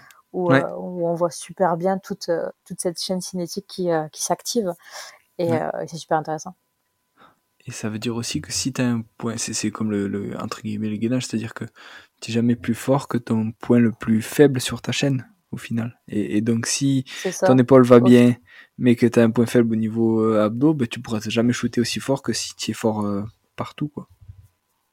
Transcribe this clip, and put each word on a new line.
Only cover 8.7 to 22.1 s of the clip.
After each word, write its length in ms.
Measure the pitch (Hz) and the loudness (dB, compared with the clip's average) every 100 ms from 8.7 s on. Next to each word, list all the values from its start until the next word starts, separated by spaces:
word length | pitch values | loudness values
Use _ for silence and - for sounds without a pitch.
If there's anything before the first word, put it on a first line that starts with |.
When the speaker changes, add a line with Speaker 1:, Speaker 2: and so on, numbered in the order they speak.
Speaker 2:
t'as 100 | 127 | -2
un 180 | 127 117 113 - | -2 -2 -6 -8
point, 200 | 117 113 | -8 -6
c'est, 160 | - | -6
c'est 180 | 110 107 | -4 -4
comme 180 | - 110 | -4 -2
le, 160 | 104 101 | -2 -2
le, 280 | 101 101 - | -4 -6 -8
entre 200 | 107 - | -10 -10
guillemets, 280 | 110 104 107 | -8 -6 -6
le 80 | 107 | -4
gainage, 300 | 113 127 123 | -2 -2 -4
c'est-à-dire 260 | 110 113 | -6 -6
que 100 | - - - - - - _ | -10 -14 -16 -20 -20 -20 _
t'es 140 | - | -6
jamais 240 | 113 117 117 | 0 2 0
plus 180 | - 110 | -2 -4
fort 320 | - 135 - | 0 0 0
que 100 | 123 | -6
ton 360 | - 113 110 | -2 -2 -2
point 260 | - - 120 | -4 2 4
le 120 | 117 | 4
plus 280 | 104 - 110 | 0 0 0
faible 380 | 107 - 143 131 | 0 4 4 4
sur 220 | - 123 | -4 -6
ta 100 | - | -6
chaîne, 340 | 113 143 131 - _ _ | -2 0 -2 -6 _ _
au 60 | - | -14
final. 400 | - 117 117 - - | -6 -4 -6 -8 -8
Et, 280 | 107 101 104 | -6 -2 0
et 40 | |
donc, 240 | 113 113 117 | 0 0 0
si 400 | - 139 135 127 - | -2 0 0 -2 -6
Speaker 1:
C'est 100 | 190 | -6
ça. 160 | - 131 | 0 4
Speaker 2:
ton 100 | 131 | 4
épaule 260 | 120 135 123 | 8 8 10
va 120 | 123 | 10
Speaker 1:
Au 40 | |
Speaker 2:
bien, 340 | 123 123 123 123 _ - - - | 10 8 8 4 _ -20 -20 -2
mais 200 | 123 120 | 2 4
que 80 | 117 | 4
t'as 180 | 120 | 4
un 60 | 117 | 4
point 140 | 113 117 | 4 2
faible 260 | 123 117 | 4 2
au 60 | 110 | 2
niveau, 420 | 110 113 113 113 | -2 0 2 2
euh, 240 | 110 107 | 2 2
abdos, 300 | 104 117 147 | 2 2 2
ben, 140 | 156 117 | 2 -2
tu 120 | - | -6
pourras 180 | 120 110 | -8 -8
jamais 320 | 110 110 120 | -4 0 0
shooter 260 | 117 120 - | 0 -2 -2
aussi 220 | 117 - | -2 -2
fort 200 | - | -4